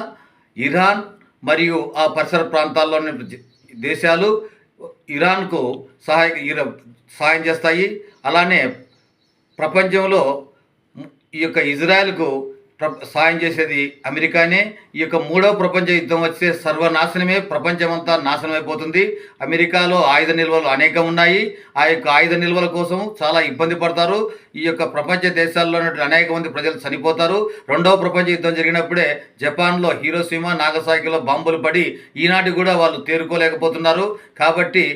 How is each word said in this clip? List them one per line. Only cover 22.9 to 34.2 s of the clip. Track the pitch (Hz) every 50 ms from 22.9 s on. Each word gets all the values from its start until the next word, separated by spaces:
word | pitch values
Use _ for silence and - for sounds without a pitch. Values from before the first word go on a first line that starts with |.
| 180 190 208 214 214 -
చాలా | 156 151 165 165 160 147
ఇబ్బంది | 131 135 165 165 175 170 170
పడతారు. | 165 170 170 170 180 196 214 220 214 - - - _ -
ఈ | 151 156
యొక్క | 165 160 160 160 135 135
ప్రపంచ | 147 143 156 180 175 180 180 175 165
దేశాల్లో | 165 160 - 175 170 170 170 170
ఉన్నటువంటి | 170 165 156 151 147 143
అనేక | 160 165 170 165
మంది | 165 170 165 160
ప్రజలు | - 147 - 160 160 - -
చనిపోతారు. | 139 143 - - 160 160 165 165 170 190 208 214 214 - - - -
రెండవ | 139 156 170 185 196
ప్రపంచ | 190 175 180 165 180 180 175 175
యుద్ధం | 165 165 165 165 160
జరిగినప్పుడే | 160 160 170 170 165 165 175 175 165 147 120 - - - _ -
జపాన్లో | 131 151 - - 175 180 180 180 175 165 - -
హిరోషిమా, | 143 156 160 175 170 - 165 165 170 175 175
నాగసాకిలో | 160 151 156 156 160 160 160 160 160 156 160 160 160
బాంబులు | 123 131 139 151 165 165 165 160 131
పడి | 156 160 180 165 135 - - - - - 139
ఈనాటి | 156 175 185 190 180 180
కూడా | 175 175 185 185 180 165
వాళ్ళు | 165 160 160 - - 156
తేరుకోలేకపోతున్నారు. | 160 165 165 160 170 170 165 160 156 160 165 160 160 165 165 165 165 175 196 208 208 -